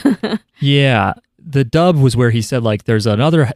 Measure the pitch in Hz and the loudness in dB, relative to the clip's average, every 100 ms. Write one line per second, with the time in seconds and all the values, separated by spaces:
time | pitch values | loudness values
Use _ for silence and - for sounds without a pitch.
0 | 285 220 220 214 _ - 143 143 139 117 | -2 -2 -4 -8 _ -4 0 2 2 2
1 | 98 - _ _ 170 139 127 160 175 156 | 0 -4 _ _ -6 -4 -2 0 2 2
2 | 135 113 120 117 104 131 113 107 - 110 | 2 2 0 0 -2 -4 -2 -2 -2 -2
3 | 110 104 147 165 127 | 0 0 2 2 0